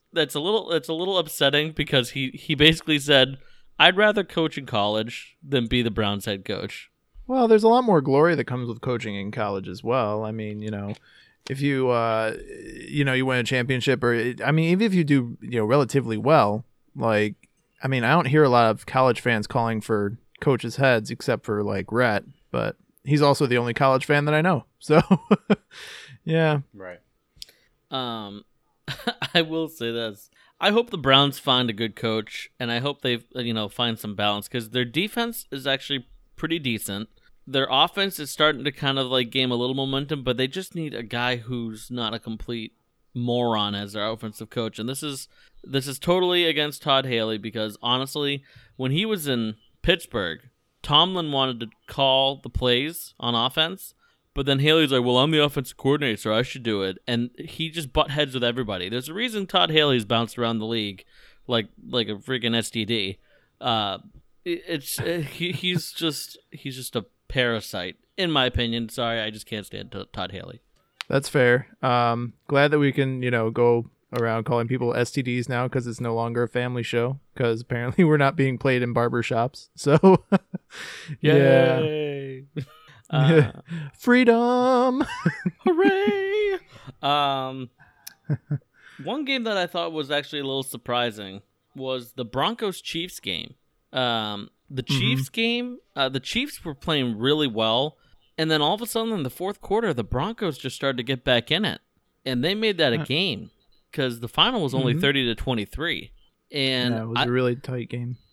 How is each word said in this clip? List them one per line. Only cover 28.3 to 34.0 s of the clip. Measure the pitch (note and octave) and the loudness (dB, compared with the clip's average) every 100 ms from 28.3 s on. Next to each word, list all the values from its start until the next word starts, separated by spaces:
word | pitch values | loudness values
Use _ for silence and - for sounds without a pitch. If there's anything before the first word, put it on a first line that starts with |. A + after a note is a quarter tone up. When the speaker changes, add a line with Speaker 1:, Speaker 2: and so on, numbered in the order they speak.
| G2+ - _ _ _ - | -14 -18 _ _ _ -14
Speaker 1:
<laughs> | - - - - | -8 -6 -6 -2
I | F3 | 0
will | D#3+ D#3+ D#3+ | 0 -2 -6
say | - A#2 | -6 -6
this. | A#2 A2+ G2+ - _ _ - | -4 -6 -8 -20 _ _ -2
I | G3 | 0
hope | G#3+ A#3+ | 2 0
the | F3+ | -2
Browns | C3+ C3+ C#3+ C3+ | 4 6 6 0
find | - B2+ B2 | 0 2 0
a | |
good | G#2 A2+ | -2 -4
coach, | - A#2 A2 G#2+ - - - | -2 -2 -2 -4 -12 -14 -10
and | A#2+ | -4
I | A#2+ | -4
hope | C#3 C#3+ | -4 -4
they, | B2+ A#2+ - B2+ | -2 -2 -4 -8
you | A#2+ | -4
know, | A2 G#2 | -2 -4
find | - A#2+ | -2 -2
some | A2 | -2